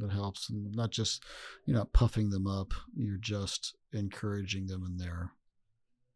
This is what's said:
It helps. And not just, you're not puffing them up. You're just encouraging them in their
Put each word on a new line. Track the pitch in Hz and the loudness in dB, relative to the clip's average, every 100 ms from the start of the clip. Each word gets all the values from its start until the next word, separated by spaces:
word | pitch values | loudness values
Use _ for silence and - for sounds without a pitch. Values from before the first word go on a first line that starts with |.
It | 104 | -2
helps. | 101 101 - - | 0 -2 -4 -4
And | 107 101 | -4 -2
not | 110 110 | 0 0
just, | - 104 - - - - - - | 0 0 -2 -6 -14 -14 -6 2
you're | 123 | 2
not | - | 6
puffing | - 117 110 104 | 8 8 6 2
them | 95 98 | 2 0
up. | 98 95 - - - | 0 -2 -4 -4 -2
You're | 107 98 | -2 -2
just | 104 104 98 - - - _ | -2 -2 -2 -4 -6 -10 _
encouraging | 110 98 - 107 101 92 95 95 | -2 -2 -2 -2 -2 -2 -2 -2
them | 92 | -4
in | 90 90 | -4 -4
their | 87 85 87 - _ _ _ _ _ _ _ | -4 -4 -6 -10 _ _ _ _ _ _ _